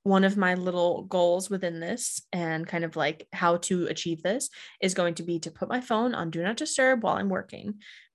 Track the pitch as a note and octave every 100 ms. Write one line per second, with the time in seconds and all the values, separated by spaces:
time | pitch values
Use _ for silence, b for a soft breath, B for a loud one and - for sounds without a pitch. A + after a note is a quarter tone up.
0 | G3 F#3+ G3 G3+ F3+ F3+ F3+ F3+ F3 -
1 | F#3+ F#3 F3 F3 F#3+ F#3+ F3+ E3 E3+ A#3+
2 | - - - F3+ E3+ D#3+ F3 E3+ E3 E3
3 | D3 D#3+ - F3+ F3 E3+ - F3+ - D#3+
4 | E3+ E3 F3+ B3 - B B B F#3+ F#3
5 | F3 E3+ E3+ E3+ D#3+ - F#3 B3 B3 A3
6 | B3 - E3 E3 F3+ A3 D#4 - C4 B3+
7 | G3 - G3 F#3+ F#3+ - - G#3 B B
8 | B